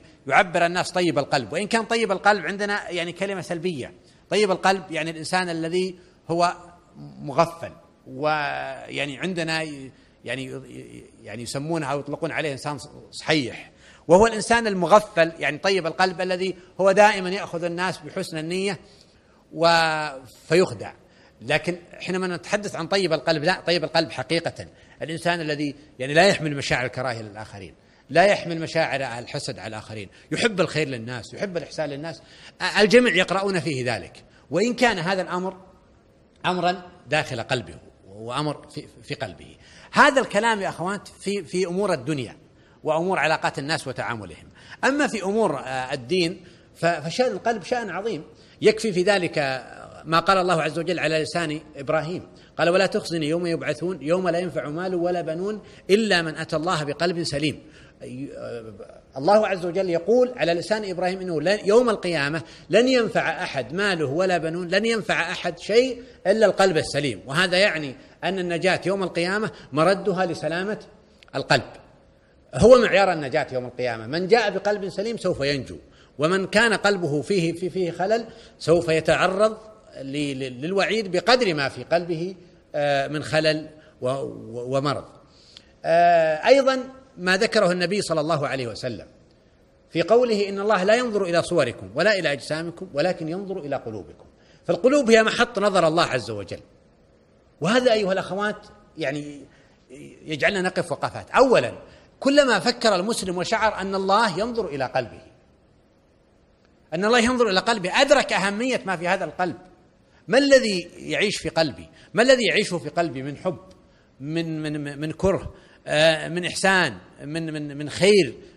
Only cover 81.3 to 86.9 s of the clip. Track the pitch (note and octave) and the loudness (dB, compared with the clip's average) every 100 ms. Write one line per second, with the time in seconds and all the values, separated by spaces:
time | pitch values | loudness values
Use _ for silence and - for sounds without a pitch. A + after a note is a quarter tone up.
81.3 | B3+ G#3+ D3+ C#3 B2+ B2 E3 F3 D#3+ F3+ | 2 0 0 -2 -4 -2 -2 0 -6 -6
82.3 | F#3+ - - _ D3+ D3 C#3 C3+ D3 C3 | -10 -18 -20 _ -2 0 0 0 -4 -2
83.3 | D#3 D#3 D#3 D#3 - - - B2 C#3 B2+ | 0 2 0 -4 -16 -20 -8 -4 -4 -6
84.3 | A2+ A2 A#2 B2 C3+ C#3+ A2 - - - | -10 -12 -10 -4 -2 0 -2 -6 -20 -20
85.3 | _ - - - _ D#3 E3 F3 E3+ D#3+ | _ -20 -20 -20 _ 2 6 8 8 6
86.3 | D#3 F#3+ C4+ C4 C4 A#3+ | 2 6 6 6 2 -2